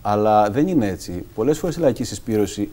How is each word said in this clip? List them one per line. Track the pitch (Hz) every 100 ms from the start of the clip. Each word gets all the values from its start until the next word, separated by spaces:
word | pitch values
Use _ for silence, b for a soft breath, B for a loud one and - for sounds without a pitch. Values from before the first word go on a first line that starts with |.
Αλλά | 104 104 107 107 107
δεν | 110 175
είναι | 170 104
έτσι. | 90 - 90 -
Πολλές | - 123 151
φορές | 180 160
η |
λαϊκή | 151 117
συσπήρωση | 120 101 - 107 98 - 104